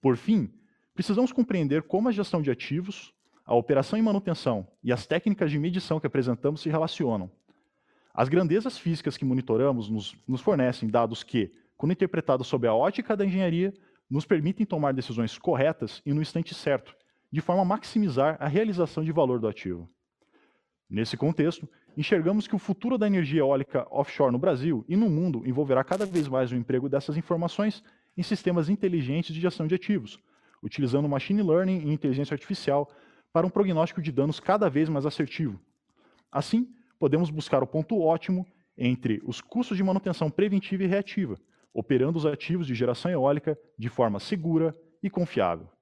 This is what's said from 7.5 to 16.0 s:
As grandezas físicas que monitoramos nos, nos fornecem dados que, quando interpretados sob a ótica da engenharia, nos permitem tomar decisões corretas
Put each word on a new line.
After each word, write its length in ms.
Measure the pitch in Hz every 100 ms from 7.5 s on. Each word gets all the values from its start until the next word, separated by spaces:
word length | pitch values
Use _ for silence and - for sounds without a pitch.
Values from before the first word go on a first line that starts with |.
| _ _ _ _ _ _
As 160 | - 127
grandezas 480 | 170 180 180 240 -
físicas 400 | 170 165 - -
que 80 | 135
monitoramos 640 | 127 127 113 139 127 104
nos, 260 | 110 95 - -
nos 140 | 127
fornecem 480 | - 175 127 123 113
dados 340 | 117 113 113
que, 280 | - 123 98 _ _ _
quando 160 | 147
interpretados 540 | 180 180 170 - 131 123
sob 200 | 135 117
a 60 |
ótica 420 | 110 156 208 226 208
da 100 | 196
engenharia, 480 | 185 185 165 190 196 _ _ _
nos 160 | 139 -
permitem 400 | 170 156 190 214
tomar 280 | 165 147
decisões 440 | 131 120 117 110 -
corretas 640 | - 139 139 156 113 -